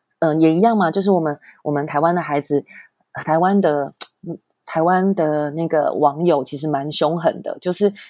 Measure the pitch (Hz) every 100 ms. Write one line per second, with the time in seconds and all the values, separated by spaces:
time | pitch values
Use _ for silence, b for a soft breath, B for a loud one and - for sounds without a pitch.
0 | _ _ 160 156 160 165 226 220 170 185
1 | 190 180 160 143 B B 151 147 151 147
2 | 165 175 151 147 - 143 B B B _
3 | _ - - 160 185 202 175 147 143 -
4 | - _ 170 170 _ _ - 165 170 185
5 | 196 190 156 151 147 156 165 156 - 104
6 | 147 147 175 147 131 143 151 139 143 151
7 | 151 170 160 - - - 180 175 202 202
8 | B